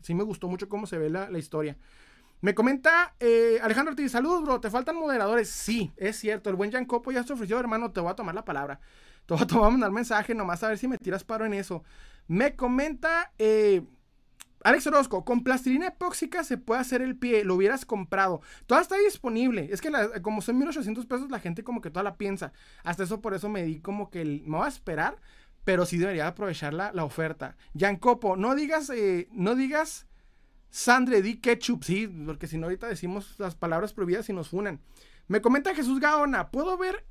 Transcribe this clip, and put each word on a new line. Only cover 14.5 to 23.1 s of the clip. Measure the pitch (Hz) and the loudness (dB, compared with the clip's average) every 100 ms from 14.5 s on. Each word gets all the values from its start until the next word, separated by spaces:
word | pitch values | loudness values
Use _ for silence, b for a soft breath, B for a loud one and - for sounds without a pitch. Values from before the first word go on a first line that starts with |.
| _ | _
Alex | 220 277 294 | 4 4 6
Orozco, | 294 262 190 | 4 4 0
"Con | 247 240 | 0 0
plastilina | 254 254 254 269 359 | 2 0 2 0 0
epóxica | - 359 - 311 359 | -4 -6 -4 -6 -6
se | 302 240 | -6 -6
puede | - 240 | -2 -2
hacer | 254 247 | 0 -2
el | 262 254 | -2 -2
pie, | 247 220 | 2 2
lo | 190 | 2
hubieras | 185 196 262 - | 4 2 2 -4
comprado". | 208 180 190 190 165 B B - | -6 -2 0 2 0 B B 4
Toda | 277 | 4
está | 349 392 | 4 4
disponible, | 415 - 247 226 262 214 151 | 2 2 -2 2 2 0 -4
es | 196 | -4
que | 311 | -2
la, | 277 214 220 | 0 0 -2
como | 196 214 | -4 -2
son | 220 254 | 0 0
mil | 302 | 0
ochocientos | 311 208 220 233 | -2 -4 -6 -6
pesos, | 254 277 | -6 -6
la | 254 | -8
gente | 175 170 | -6 -8
como | - 233 | -6 -8
que | 165 | -6
toda | 165 | -6
la | 202 - | -6 -4
piensa. | 202 190 147 b b b | -6 -4 -8 b b b
Hasta | 170 170 | -6 -4
eso, | 180 | -4